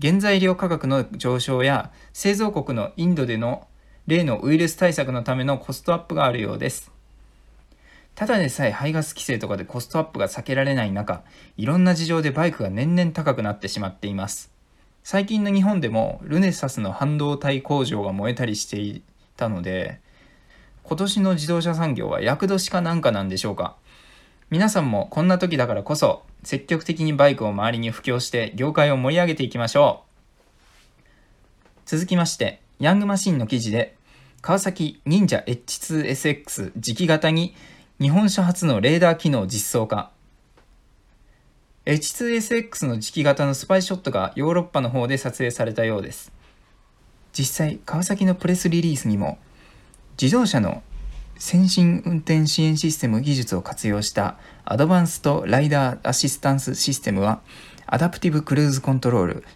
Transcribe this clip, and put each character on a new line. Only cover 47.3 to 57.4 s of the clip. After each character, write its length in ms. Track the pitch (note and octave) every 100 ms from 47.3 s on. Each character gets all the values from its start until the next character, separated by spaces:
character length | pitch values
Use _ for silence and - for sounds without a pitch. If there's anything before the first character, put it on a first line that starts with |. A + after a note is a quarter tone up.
実 260 | - C3+ -
際、 220 | D#3 - -
川 160 | D#3+
崎 240 | F3+ G3 F#3
の 80 |
プ 140 | F3+ F3
レ 80 | F3+
ス 140 | F3+
リ 120 | E3+
リ 120 | E3+
ー 20 | C#3+
ス 120 | -
に 120 | G#2
も、 180 | D2 - - - - - - - - -
自 160 | C3 A#3
動 120 | A3+
車 120 | B2+
の 220 | G2 - - - - - - -
先 320 | - F3 F#3+
進 320 | F3+ F3 F3
運 140 | - E3
転 300 | D#3 D#3+ D3+
支 160 | -
援 120 | D#3 D#3
シ 160 | D#3+
ス 60 | D#3
テ 100 | A#2+
ム 140 | A2
技 140 | C#3+ C3+
術 200 | A#2 F2+
を 60 |
活 260 | - - A2
用 140 | G#2
し 100 | G#2
た 260 | - G2 - - - -
ア 120 | A2+
ド 100 | D#3
バ 140 | F3+
ン 60 | E3
ス 120 | -
ト 240 | D3 C#3+ -
ラ 160 | B2+
イ 80 | D3+
ダ 280 | C#3+ C3 -
ー 20 |
ア 120 | -
シ 160 | B2+ C#3
ス 100 | -
タ 140 | C#3
ン 60 | C3+
ス 140 | C3
シ 220 | B2+ - C3+
ス 60 |
テ 100 | -
ム 100 | G2
は、 200 | G2+ A2